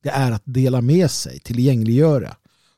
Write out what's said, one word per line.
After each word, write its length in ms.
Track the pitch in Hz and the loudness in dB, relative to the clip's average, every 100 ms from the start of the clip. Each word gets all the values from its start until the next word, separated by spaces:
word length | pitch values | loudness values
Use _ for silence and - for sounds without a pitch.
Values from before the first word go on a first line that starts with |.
Det 80 | 139 | -4
är 220 | 135 127 | -2 -2
att 100 | 110 | -2
dela 360 | - 127 131 127 | -4 0 0 2
med 300 | 120 170 165 | 2 2 2
sig, 300 | - - 65 | -2 -10 -14
tillgängliggöra, 960 | - 120 131 123 110 120 160 139 - - _ _ _ | -8 0 2 2 2 2 2 0 -4 -14 _ _ _